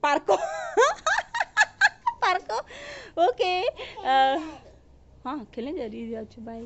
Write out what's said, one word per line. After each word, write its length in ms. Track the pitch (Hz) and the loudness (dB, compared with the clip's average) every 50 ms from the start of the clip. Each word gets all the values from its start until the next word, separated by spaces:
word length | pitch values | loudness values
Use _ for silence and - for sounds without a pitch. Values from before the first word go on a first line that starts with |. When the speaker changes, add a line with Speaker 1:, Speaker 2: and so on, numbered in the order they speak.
Speaker 1:
ପାର୍କ। 340 | - 294 285 - - - - | 2 2 2 2 4 2 2
<laughs> 1900 | - - - 640 640 - 679 - 392 494 587 - - - 640 855 880 855 - 932 932 - - - 855 855 - - - 807 762 - - - 932 932 - | 2 2 -6 -6 -8 -8 -2 4 4 4 4 4 0 -2 0 0 0 -2 -4 -4 -4 -4 -2 2 2 2 2 2 2 2 2 2 0 -4 -4 -2 0
पार्क। 300 | - 392 370 403 - - 427 466 587 - - - - - - - - - - 330 | 0 2 2 0 -2 -4 -6 -6 -6 -8 -16 -16 -14 -14 -14 -14 -16 -10 0 2
ओके। 440 | 339 381 494 - 392 359 359 359 | 2 2 4 2 0 2 2 0
Speaker 2:
खेलने 380 | 381 523 640 - - - - 453 | 0 -2 -4 -6 -14 -14 -12 -6
Speaker 1:
अ, 40 | 403 | 0
Speaker 2:
जा 300 | - 262 269 269 269 269 | 2 4 6 6 4 4
रही। 160 | 330 311 320 302 - - - - - _ - - - - - - - - | 0 -2 -6 -12 -16 -20 -20 -20 -20 _ -20 -20 -20 -20 -20 -20 -14 -10
Speaker 1:
हाँ, 200 | 254 277 294 214 - - | -10 -10 -10 -10 -12 -10
खेलने 180 | - 233 277 | -10 -8 -6
जा 140 | 320 349 247 | -6 -6 -8
रही 260 | 214 214 233 233 226 | -8 -10 -10 -10 -10
है, 80 | 226 226 | -8 -10
अच्छा, 220 | 220 214 - 240 | -10 -12 -16 -16
बाय। 180 | 220 226 226 226 233 | -16 -14 -12 -14 -14